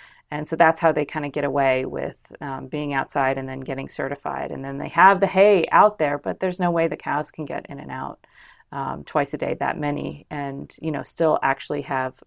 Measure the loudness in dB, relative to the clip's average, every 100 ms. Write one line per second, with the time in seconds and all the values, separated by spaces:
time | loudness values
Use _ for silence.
0 | -20 _ -8 -8 -2 4 4 6 2 2
1 | 0 -4 -4 -2 0 2 4 2 0 -4
2 | -6 -8 -18 -12 -10 -8 -8 -6 -2 -2
3 | -2 0 0 0 -4 -8 -8 -8 -8 -6
4 | -6 -6 -6 -6 -6 -8 -8 -8 -2 6
5 | 6 6 4 6 6 6 6 6 6 4
6 | -2 -2 -4 -4 -4 0 0 2 0 -2
7 | -4 -4 -4 -8 -8 -8 -10 -12 -12 -10
8 | -10 -12 _ _ -20 _ _ -8 -6 -8
9 | -2 -2 0 -2 -4 -2 -2 -2 -2 -2
10 | -6 -10 -10 -8 -8 -8 -12 -8 -6 -4
11 | -6 0 2 4 2 0 -4 -6 -4 -4
12 | -4 -8